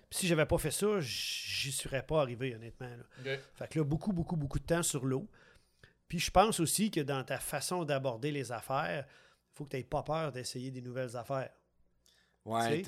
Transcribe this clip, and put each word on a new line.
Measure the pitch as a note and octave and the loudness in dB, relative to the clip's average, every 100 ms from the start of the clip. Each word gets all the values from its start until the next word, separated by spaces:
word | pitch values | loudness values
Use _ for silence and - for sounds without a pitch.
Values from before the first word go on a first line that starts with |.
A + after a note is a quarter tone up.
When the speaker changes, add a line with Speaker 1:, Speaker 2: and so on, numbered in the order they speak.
| - | -8
Speaker 1:
Puis | - | -2
si | F3+ | 2
j'avais | D#3 D3+ | 4 4
pas | E3+ | 2
fait | D3+ | 2
ça, | - G#3 G3+ | 0 2 2
j'y | B2 G2 - - - - C#3 | 0 -4 -4 -6 -4 -4 -2
serais | C#3 - C3+ - | -4 -2 -4 2
pas | D#3 | 2
arrivé, | C3 A#2 C3 | 2 0 -4
honnêtement, | A2 A#2 - B2 | -4 -10 -12 -12
là. | A#2+ - - C3 | -12 -16 -10 -6
Speaker 2:
Ok. | C#3 - | -6 -6
Speaker 1:
Fait | - A#2+ | -12 -4
que | D#3 | 0
là, | |
beaucoup, | C#3+ D#3 G#3+ | 2 2 0
beaucoup, | F3 - E3+ | 0 0 0
beaucoup | C#3 - | 0 0
de | |
temps | - E3+ | 2 2
sur | E3 C#3 | 2 0
l'eau. | C3 C3 G#3 - - - _ _ - _ - | 0 0 -2 -14 -20 -20 _ _ -20 _ -8
Puis | E3+ | -2
je | - | 4
pense | F3+ A3 F#3 | 8 8 6
aussi | D#3+ - G#3+ | 2 4 2
que | D#3+ | 2
dans | C#3 C3+ | 0 0
ta | B2 B2+ | -2 -4
façon | - C#3+ - F3+ | -4 -4 -2 0
d'aborder | D3+ C#3 C3+ A2+ D3 | 0 0 0 -2 -2
les | C#3+ A2+ | -4 -4
affaires, | A2+ - C3+ F3 D#3+ C3+ - - _ _ | -6 -2 0 0 -4 -6 -14 -20 _ _
faut | - | -14
que | D3 | -6
t'aies | C3 | -6
pas | A#2 D3 | -2 -2
peur | C3 D#3 D#3 | 0 0 -2
d'essayer | B2+ A#2+ B2+ C3 | -4 -6 -6 -6
des | B2+ | -8
nouvelles | B2 B2 B2+ A#2+ | -6 -4 -4 -6
affaires. | A2+ C3+ B2 - _ _ _ _ _ _ _ _ | -2 -2 -4 -10 _ _ _ _ _ _ _ _
Speaker 3:
Ouais, | G#2+ A2+ A#2 | -2 2 4
Speaker 1:
Tu | |
sais, | D#3 | 2